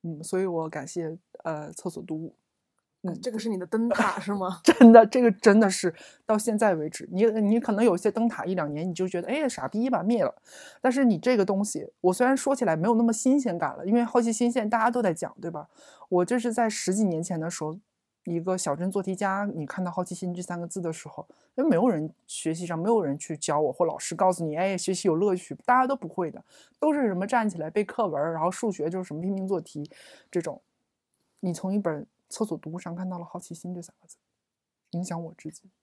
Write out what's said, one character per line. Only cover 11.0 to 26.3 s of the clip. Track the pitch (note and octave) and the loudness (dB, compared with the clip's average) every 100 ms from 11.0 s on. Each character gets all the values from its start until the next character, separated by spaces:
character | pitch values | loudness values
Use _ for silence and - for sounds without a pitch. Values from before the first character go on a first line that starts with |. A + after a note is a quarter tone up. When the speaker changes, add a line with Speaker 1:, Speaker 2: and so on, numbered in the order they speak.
Speaker 1:
你 | B3+ F3 | 2 2
这 | B3 A#3+ | 2 2
个 | |
东 | G3 G3 | 2 0
西， | G3+ - - _ | -4 -8 -12 _
我 | F#3 | 0
虽 | F3+ B3 | 2 2
然 | C4+ | 2
说 | - C4+ | 0 0
起 | |
来 | G#3+ D#3+ | 0 0
没 | F#3+ | 2
有 | A3+ | 2
那 | |
么 | A#3 | 2
新 | A3 C4 C#4+ | 2 2 2
鲜 | B3 E3+ | 0 -2
感 | D3+ - | -4 -4
了， | F#3 | 0
因 | |
为 | A#3 | 0
好 | A#3 - | 2 2
奇 | A#3 | 0
心 | A3 A#3+ | 0 0
现 | A#3+ | 0
在 | G#3+ | 0
大 | A3+ | 0
家 | A3 | 2
都 | A#3+ | 2
在 | G#3 | 0
讲， | D#3+ D#3 - | -2 -8 -8
对 | E3+ | -10
吧？ | D#3+ D#3 _ - - - | -10 -14 _ -20 -20 -2
我 | F3+ | 0
这 | F3 A#3+ | 2 0
是 | A#3 | 0
在 | A3+ A3+ | 0 -2
十 | G#3+ - F#3+ | -2 -2 0
几 | |
年 | G#3 D#3+ | 0 0
前 | F3 E3+ | -4 -4
的 | D#3+ | -6
时 | - D#3 | -6 -8
候， | F3 _ _ _ _ - | -10 _ _ _ _ -6
一 | E3+ | -6
个 | F3+ F#3 | -4 -4
小 | - C#3+ | -4 -4
镇 | F3+ | -4
做 | G3 | -4
题 | F#3 | -4
家， | F#3 G3+ F#3+ G#3 | -4 -4 -2 -4
你 | E3 D3 | -6 -8
看 | - | -6
到 | F3+ | -6
“好 | F3 | -4
奇 | F3+ F3+ | -6 -6
心” | F#3 | -8
这 | F3 | -8
三 | F3+ F3 | -8 -10
个 | E3+ | -8
字 | F#3+ | -8
的 | E3+ | -8
时 | D#3+ - | -8 -14
候， | - - _ _ - | -18 -18 _ _ -4
因 | |
为 | D#4 | 2
没 | E3+ | 2
有 | B3 | 2
人 | D#3 D#3 _ _ | 0 -4 _ _
学 | - D#3+ | -8 -6
习 | D#3+ F3 | -6 -6
上， | D#3+ | -4
没 | F#3 | 0
有 | A3+ | 0
人 | D#3 D3 | 0 -6
去 | - D3+ | -8 -8
教 | - D3+ | -2 0
我， | D3+ | 0
或 | C3+ E3 | 0 -2
老 | D3+ | -2
师 | - | -8
告 | E3+ F#3 | 0 2
诉 | F3 | 2
你， | E3 D3+ | -4 -2
哎， | F#3+ F#3 | -2 -2
学 | - | -4
习 | F#3 G3 | -2 0
有 | D#3+ | 2
乐 | G3+ F#3 | 2 0
趣， | - C#3+ - | -4 -8 2
大 | |
家 | B3 C4 | 2 2
都 | C#4 | -2
不 | E3 | -6
会 | - | -6
的， | E3 | -6